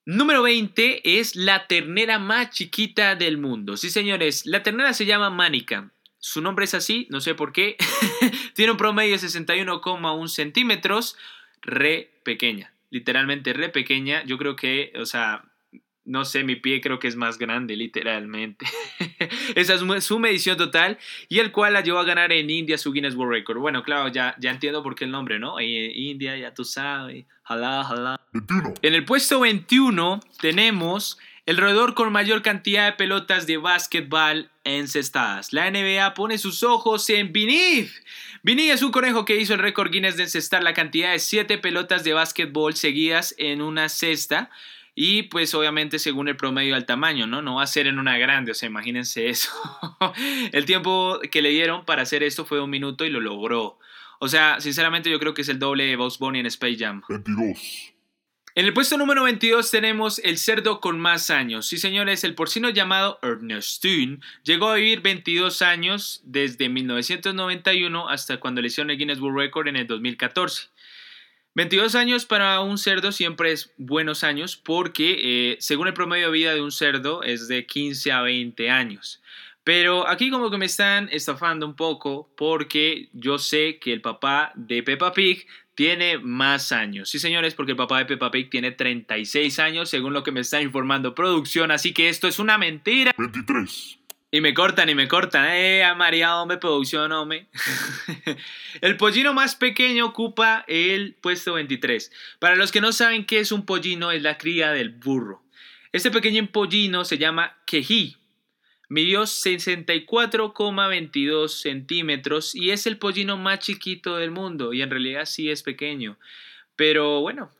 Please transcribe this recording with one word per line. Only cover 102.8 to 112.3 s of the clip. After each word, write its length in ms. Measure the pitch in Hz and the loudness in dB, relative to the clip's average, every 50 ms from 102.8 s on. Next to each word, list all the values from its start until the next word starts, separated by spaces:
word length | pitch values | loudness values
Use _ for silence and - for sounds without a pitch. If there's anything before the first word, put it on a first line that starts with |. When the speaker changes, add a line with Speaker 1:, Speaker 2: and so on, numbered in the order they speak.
Speaker 1:
no 100 | 208 226 | 2 2
saben 340 | 220 - 240 233 226 220 202 | 2 4 4 4 4 2 0
qué 140 | - 220 214 | 0 0 0
es 120 | 208 208 | 2 0
un 140 | 214 208 202 | -2 -4 -2
pollino, 460 | 196 190 180 156 185 180 170 170 170 | -2 -2 -2 -2 -2 -4 -2 -2 -2
es 120 | 170 156 147 | -2 0 0
la 160 | 151 151 - | -2 -2 -2
cría 320 | 147 165 170 165 160 151 | -4 -2 0 0 2 2
del 180 | 151 139 120 110 | 0 0 -2 -4
burro. 540 | 117 120 - 139 135 131 113 101 95 - _ _ _ - - - - - - _ | -8 -6 -2 -2 0 0 -2 -6 -10 -14 _ _ _ -20 -20 -20 -20 -20 -10 _
Este 180 | - 135 - 254 | -4 0 0 2
pequeño 380 | 208 226 - 220 208 220 214 196 | 2 2 2 2 2 0 0 0
pollino 540 | - 214 202 175 180 208 208 190 180 180 175 | 0 -2 0 2 2 2 2 2 0 -2 -2
se 140 | - 170 139 | -2 -2 0
llama 360 | 156 160 160 165 170 160 - _ _ | 0 0 2 0 -2 -2 -4 _ _
quejí. 520 | - - 151 127 - 220 226 180 127 - _ _ _ _ _ _ _ _ _ _ _ _ _ _ _ | -4 -2 -2 0 2 2 2 2 -2 -6 _ _ _ _ _ _ _ _ _ _ _ _ _ _ _
Midió 380 | 143 156 160 180 190 202 214 | -2 0 2 2 2 2 0
sesenta 640 | 208 - - - 190 180 170 175 185 180 175 165 175 170 | 0 -2 -2 -2 0 -2 0 -2 -4 -4 -4 -2 -2 -2
y 120 | 160 160 | -2 -2
cuatro 480 | - 226 233 233 220 226 220 220 208 214 | 0 0 0 0 2 0 -2 -2 -2 -2
coma 340 | - 208 208 196 196 196 | -4 -2 -2 0 0 0
veintidós 720 | 190 190 175 165 147 - 143 139 143 156 156 156 151 151 - | 0 0 -2 -4 -4 -2 -2 0 2 2 0 0 -2 -4 -6
centímetros 920 | - 151 135 135 135 - 170 175 165 151 147 135 135 143 | -6 -6 -6 -6 -6 -4 -4 -2 0 -2 -2 -2 -2 -2